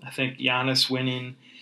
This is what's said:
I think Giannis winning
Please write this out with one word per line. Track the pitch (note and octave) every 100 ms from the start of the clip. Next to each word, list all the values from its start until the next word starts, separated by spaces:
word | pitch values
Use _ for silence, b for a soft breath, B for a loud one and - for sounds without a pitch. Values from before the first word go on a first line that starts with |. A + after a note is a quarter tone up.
I | C3
think | - C3 C3
Giannis | C3 B2 C3 C3 -
winning | C3 C3 B2+ B2+ C3 B B